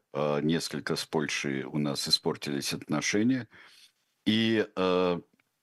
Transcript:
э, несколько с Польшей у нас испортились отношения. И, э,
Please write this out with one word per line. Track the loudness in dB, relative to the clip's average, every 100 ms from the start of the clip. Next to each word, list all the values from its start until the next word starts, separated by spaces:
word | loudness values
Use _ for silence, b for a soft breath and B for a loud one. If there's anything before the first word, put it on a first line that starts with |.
| _
э, | -2 0 0
несколько | 2 0 -2 -6 -4 -4
с |
Польшей | -2 -2 -2 -2 -4 -4
у | -4 -4
нас | -2 -2 0
испортились | 0 0 -4 -4 -4 -4
отношения. | -6 -4 -4 0 2 2 0 -4 B B B B B _ _
И, | 0 2 4 2 0 0
э, | 2 4 4 0 -4 _ _ _